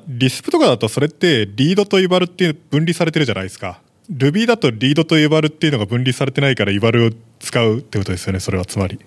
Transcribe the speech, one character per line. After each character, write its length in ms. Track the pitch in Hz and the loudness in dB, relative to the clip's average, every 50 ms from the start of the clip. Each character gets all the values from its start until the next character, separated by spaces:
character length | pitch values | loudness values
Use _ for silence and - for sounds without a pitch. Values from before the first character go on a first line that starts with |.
| - | -6
リ 220 | 156 127 117 - 127 | -10 -4 0 0 0
ス 120 | - - | 0 -2
プ 80 | - - | -6 -2
と 100 | - 330 | 0 2
か 80 | 294 | 4
だ 100 | 156 123 | 4 2
と 100 | - 120 | 2 0
そ 140 | 104 - 131 | -2 -2 0
れ 60 | 143 | -2
っ 20 | 160 | -2
て 360 | - - - 175 143 113 104 98 101 | -2 0 0 2 2 2 0 -2 -2
リ 180 | 110 135 165 190 | 0 0 2 2
ー 20 | |
ド 100 | 208 202 | 0 0
と 140 | 202 202 190 | 2 2 2
イ 80 | 190 | 2
バ 120 | 175 180 185 | 2 2 0
ル 60 | 180 | 0
っ 20 | 175 | -2
て 160 | - - 185 | -2 -2 -2
い 40 | 165 | -2
う 60 | 147 - _ _ | -2 -4 _ _
分 120 | 139 151 | -2 0
離 120 | 165 175 165 | 0 0 0
さ 100 | - 175 | 0 -2
れ 80 | 160 | 0
て 80 | 160 165 | 0 0
る 60 | 147 | 0
じ 80 | 117 95 | -2 -2
ゃ 20 | |
な 60 | 95 | -4
い 20 | 95 | -6
で 60 | 95 | -10
す 100 | - - | -10 -10
か。 220 | 104 90 87 - _ _ _ _ _ - | -12 -12 -12 -14 _ _ _ _ _ -12
Ruby 360 | 170 123 135 143 156 214 233 | -4 0 0 0 2 0 0
だ 100 | 233 226 | 0 0
と 160 | 233 - 131 | 2 0 0
リ 220 | 113 107 127 135 147 | 0 0 0 0 2
ー 20 | |
ド 80 | 165 156 | 2 2
と 160 | - 165 156 | 2 2 2
イ 80 | 151 | 4
バ 140 | 147 156 156 | 4 2 2
ル 60 | 156 | 0
っ 20 | 151 | 0
て 180 | 156 - 170 | -2 -2 -2
い 40 | 151 | 0
う 20 | 143 | 0
の 60 | 110 | 0
が 60 | 104 | -2
分 180 | 92 117 123 127 | -2 -2 -2 0
離 100 | 131 123 | -2 -2
さ 120 | - 139 | -2 -2
れ 60 | 131 | -4
て 80 | - - | -2 0
な 100 | 139 135 | 0 2
い 60 | 127 | 2
か 80 | - 104 | 2 0
ら 80 | 101 | 0
イ 80 | 101 101 | 0 2
バ 120 | 113 113 | 2 2
ル 160 | 117 117 117 | 4 4 2
を 20 | 113 113 - - _ _ _ | 2 0 -4 -12 _ _ _
使 260 | - - - 123 117 | -10 -4 -2 0 2
う 140 | 110 107 120 | 2 0 0
っ 20 | |
て 160 | - - - | -4 -6 -6
こ 80 | 104 92 | -6 -4
と 60 | - 92 | -4 -6
で 40 | |
す 100 | 90 - | -6 -6
よ 60 | 98 95 | -6 -6
ね、 60 | 92 | -6
そ 120 | - - | -4 -4
れ 60 | 95 | -4
は 80 | 92 90 | -4 -4
つ 140 | - - 101 | -4 -4 -4
ま 80 | 95 | -4
り。 100 | 90 104 - _ | -4 -6 -10 _